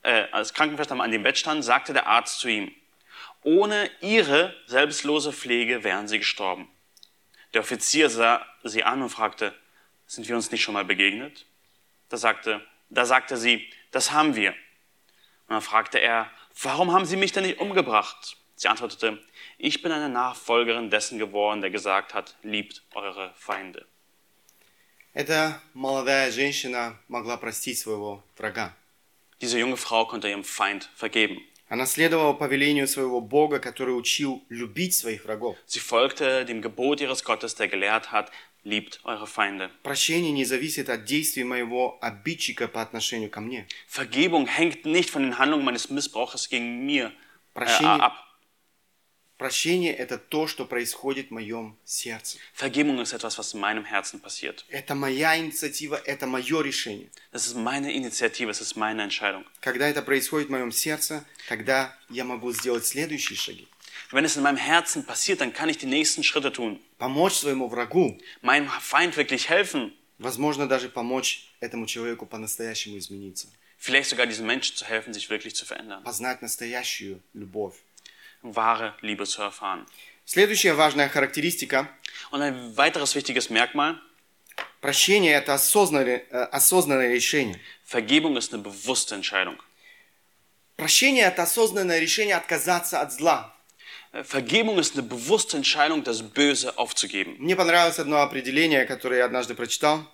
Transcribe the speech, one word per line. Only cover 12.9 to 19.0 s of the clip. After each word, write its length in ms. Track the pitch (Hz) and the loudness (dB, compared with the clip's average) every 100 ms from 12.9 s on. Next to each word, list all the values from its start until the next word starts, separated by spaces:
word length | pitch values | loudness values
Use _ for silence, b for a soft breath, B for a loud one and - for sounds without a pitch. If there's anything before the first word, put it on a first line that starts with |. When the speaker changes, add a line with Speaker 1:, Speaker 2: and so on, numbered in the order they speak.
Speaker 1:
da 140 | - | 0
sagte 320 | 123 127 - 127 | 4 2 2 -2
sie: 320 | 117 117 - B B | 0 0 -2 B B
„Das 200 | 131 131 | -2 0
haben 240 | 147 156 117 | 2 2 2
wir.“ 140 | 98 | 0
Und 1040 | - - _ _ _ _ _ _ _ _ | -2 -20 _ _ _ _ _ _ _ _
dann 80 | 110 | -6
fragte 360 | - 110 110 - | 2 2 2 2
er: 320 | 117 117 110 B B - | 4 2 -2 B B -8
„Warum 320 | 135 139 180 | -4 0 4
haben 120 | 180 | 4
Sie 120 | 175 196 | 2 0
mich 160 | 196 | 0
denn 120 | 196 | 0
nicht 160 | 190 - | -2 -2
umgebracht?“ 760 | 202 185 131 107 - - - - _ - | 0 0 4 2 2 -8 -16 -16 _ -4
Sie 120 | 98 | -2
antwortete: 540 | 113 120 - | 0 -4 -2